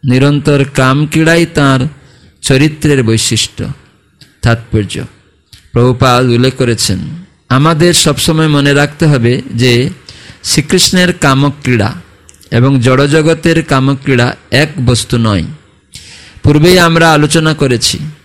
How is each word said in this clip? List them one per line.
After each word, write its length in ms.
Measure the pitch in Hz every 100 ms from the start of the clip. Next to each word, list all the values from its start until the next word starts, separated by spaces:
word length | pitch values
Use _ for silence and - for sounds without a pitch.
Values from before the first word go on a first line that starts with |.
| 139
নিরন্তর 600 | 127 139 147 147 147 139
কাম 340 | - 127 135 151
ক্রীড়াই 380 | 156 160 170 170
তাঁর 420 | - 143 131 127 - - - _ _
চরিত্রের 640 | - 131 151 151 156 139
বৈশিষ্ট্য।" 600 | 113 113 - 110 - - 101 - _ _ _ _ - _
তাৎপর্য, 640 | 123 117 113 110 101 - - _ _ _ _ - _
প্রভুপাদ 540 | 123 123 127 131 123 127
উল্লেখ 300 | 120 127 131
করেছেন, 420 | 123 110 - 95 - 160 180 _ _
আমাদের 440 | 127 151 160 175
সবসময় 540 | 170 - 143 - 160 160
মনে 260 | 147 143
রাখতে 320 | 143 147 147 160
হবে 360 | 143 117 123 - 117
যে 340 | 127 120 139 185 - - - -
শ্রীকৃষ্ণের 680 | - - 147 185 - 185 180
কামক্রীড়া 800 | 180 147 135 143 139 123 123 95 - - - _ - -
এবং 280 | 123 127 139
জড়জগতের 840 | 120 131 143 156 156 165 165 165
কামক্রীড়া 720 | 160 135 135 139 135 127 120 - -
এক 180 | 131 156 151 120
বস্তু 320 | 120 - 123
নয়। 260 | 113 101 82 151 _ _ _ - - - - -
পূর্বেই 360 | - 147 160 180
আমরা 320 | 170 165 165
আলোচনা 420 | 151 147 160 156
করেছি 460 | 151 139 120 - - 151 -